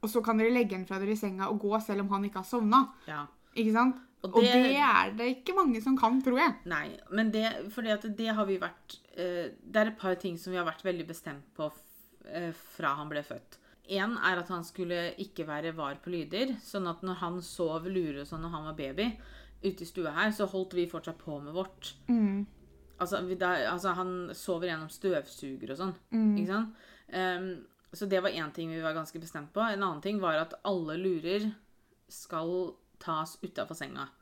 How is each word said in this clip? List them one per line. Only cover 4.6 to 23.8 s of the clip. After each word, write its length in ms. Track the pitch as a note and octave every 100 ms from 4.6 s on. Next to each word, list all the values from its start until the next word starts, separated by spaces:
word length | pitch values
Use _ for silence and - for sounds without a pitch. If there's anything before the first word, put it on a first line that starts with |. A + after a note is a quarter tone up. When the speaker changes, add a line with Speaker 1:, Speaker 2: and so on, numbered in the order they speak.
| B3+ C#4
Speaker 1:
er 340 | C#4+ G#3+ F#3+ G#3+
det 120 | A#3+ B3+
ikke 100 | - F#4+
mange 240 | E4+ A3+
som 140 | A3 C4
kan, 240 | A3+ B3+
tror 160 | C4 B3
jeg. 160 | D#4+ - F3
Speaker 2:
Nei, 240 | D#3+ D3+ - -
men 200 | G3 A3
det, 420 | G#3+ A3+ - F3+
fordi 160 | G#3+ A3+
at 120 | G#3 A3+ G#3
det 180 | A3+
har 100 | G#3+
vi 140 | G3+ F#3+
vært, 400 | F3 - - - _ -
eh, 320 | F3+ F3 E3 - -
det 60 | A3
er 100 | G#3+
et 100 | A3
par 160 | F#3+ F#3
ting 200 | G3 E3+
som 160 | F#3
vi 60 | F#3
har 80 | E3+
vært 160 | D#3+
veldig 240 | F#3+ F3 E3
bestemt 360 | E3 - C#3+ C#3+ -
på 140 | D3+
f-, 540 | - - - - _ -
eh, 260 | E3 F3
fra 420 | E3 - - D#3+ C#3+
han 120 | D3+
ble 140 | D3
født. 340 | D3 - - - _ _ -
En 240 | F#3+ G3+ A#3
er 200 | - F3
at 100 | F3
han 140 | F3+
skulle 520 | E3+ - F3 F3 E3+ -
ikke 280 | G#3 - D#3
være 280 | D3 E3
var 200 | D#3+ C#3+ C#3+
på 60 | -
lyder, 420 | F3 D#3 F#3 C4 A3+
sånn 260 | - G3+ F3+
at 120 | E3+
når 140 | F#3 F3+
han 240 | F3 F3+
sov 440 | F3 - E3 D#3+ E3+
lurer 340 | F#3+ E3 C#3
og 60 | C#3+
sånn, 160 | D#3+
når 80 | E3
han 140 | E3
var 100 | D#3
baby, 420 | D#3 C#3 C#3+ A#3 A3 - - - -
ute 180 | G3 F#3
i 40 | E3
stua 260 | - E3
her, 180 | D3+ G#3+
så 160 | G#3+ G3
holdt 280 | F#3+ F#3
vi 120 | F3+ E3+
fortsatt 320 | E3 - D#3+
på 240 | - D3
med 120 | C#3+
vårt. 400 | E3 F#3+ - - - -
Speaker 1:
Mm. 380 | A#3 G#3 G3 G3+ - - - - -
Speaker 2:
Altså, 260 | F3 F#3+ F3+
vi, 80 | F#3
da, 180 | F3+ F3 A2+
altså, 220 | F3